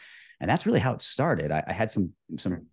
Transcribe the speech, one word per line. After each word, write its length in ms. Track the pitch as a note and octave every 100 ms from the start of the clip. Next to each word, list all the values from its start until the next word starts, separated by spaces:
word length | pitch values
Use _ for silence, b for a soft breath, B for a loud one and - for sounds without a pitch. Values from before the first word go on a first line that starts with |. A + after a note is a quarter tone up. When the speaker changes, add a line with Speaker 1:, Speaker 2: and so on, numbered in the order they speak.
| B B B B
Speaker 1:
And 100 | F#2+
that's 160 | D3+ G#3
really 140 | A3+
how 140 | C3
it 80 | -
started. 500 | - - D#3 G2 D2
I, 120 | D#2 -
I 60 |
had 180 | F2+ A2
some, 220 | - F2 - - D#2+
some 160 | F#2+
Speaker 2:
Hmm. 100 | F2 -